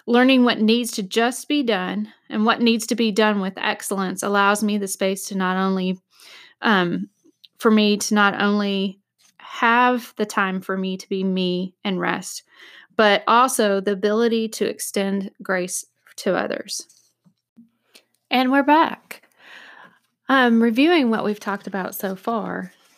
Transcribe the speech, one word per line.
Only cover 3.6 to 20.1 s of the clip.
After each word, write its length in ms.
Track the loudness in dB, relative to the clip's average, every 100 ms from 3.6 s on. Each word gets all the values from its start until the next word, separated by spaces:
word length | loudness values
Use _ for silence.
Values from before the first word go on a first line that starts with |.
| -4 -4 -6 -4 -4 -4
allows 380 | -2 0 2 2
me 140 | 0 -2
the 120 | -4
space 400 | -4 -2 -4 -6
to 80 | -4
not 200 | -2 0
only, 400 | 0 0 -2 -4 _ _ -20 -20 -20 _
um, 460 | 0 2 2 -2 -8 _ _ _ _ -4
for 120 | 2
me 260 | 4 4 0
to 180 | 0
not 240 | 0 2 0
only 560 | 0 0 0 -2 -4 -6 _ _ _ _
have 720 | -18 0 2 4 4 2 -4 -6
the 100 | -4
time 340 | -2 -2 -4
for 160 | -4 -4
me 200 | -4 -6
to 120 | -6
be 140 | -4
me 520 | -2 0 0 -2 -4 -8
and 160 | -6 -2
rest, 420 | -2 -4 -6 -14 -18 _ -20 -20 -6 2
but 260 | 4 4 4
also 540 | 4 4 2 0 0
the 120 | -2
ability 560 | -2 0 2 2 0 -2
to 200 | -4 -4
extend 600 | -4 -6 -4 -2 -4 -6 -10
grace 440 | -6 -4 -4 -8 -12 _ _ -8
to 200 | -2 -2
others. 500 | -2 -6 -8 -14 -14 _ _ _ _ _ _ _ -20 _ _ -20 _ _ -4
And 220 | -2 2
we're 100 | 2
back. 600 | 4 4 2 -4 -16 -20 _ _ -20 -20 -20 -20 -20 _ _